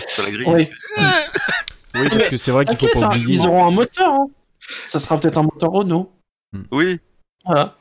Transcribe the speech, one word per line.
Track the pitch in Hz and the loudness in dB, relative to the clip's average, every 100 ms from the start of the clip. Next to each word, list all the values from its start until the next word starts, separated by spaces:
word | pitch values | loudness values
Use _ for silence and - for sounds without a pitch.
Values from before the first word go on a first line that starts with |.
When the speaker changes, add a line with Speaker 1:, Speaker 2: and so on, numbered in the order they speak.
| - | -8
Speaker 1:
sur | - | -6
la | 101 | -6
grille. | 107 131 | -4 2
Speaker 2:
Oui. | 170 156 - - 427 | 2 2 -4 -10 -2
Speaker 1:
Ah. | 392 359 294 - - - - - _ | 0 0 -2 -4 -4 -6 -6 -12 _
Speaker 3:
Oui, | 120 143 | -4 0
parce | 214 | 0
Speaker 2:
Mais | 208 | 0
Speaker 3:
que | 123 | -2
c'est | - | 0
vrai | 127 143 | 0 0
qu'il | 233 | 0
faut | 466 | 2
Speaker 2:
t'inquiète, | 440 | 2
Speaker 3:
pas | 107 | 2
Speaker 2:
hein, | 120 | 0
Speaker 3:
oublier. | 117 170 | 0 2
Speaker 2:
ils | 180 | 2
auront | 180 175 | 4 4
un | |
moteur, | 185 240 - 370 | 2 0 0 0
hein. | 277 277 - _ _ - - - | 2 -2 -6 _ _ -18 -16 -8
Ça | 156 | -6
sera | - 156 | -2 0
peut-être | 165 156 | 0 2
un | |
moteur | 156 - 165 | 0 0 -2
Renault. | 190 196 165 190 _ _ _ _ | 0 0 -2 -4 _ _ _ _
Speaker 3:
Hmm. | 98 95 | -16 -6
Speaker 1:
Oui. | 131 175 175 _ _ _ _ 180 | 0 0 -2 _ _ _ _ -2
Speaker 2:
Voilà. | 151 - - | 0 0 -4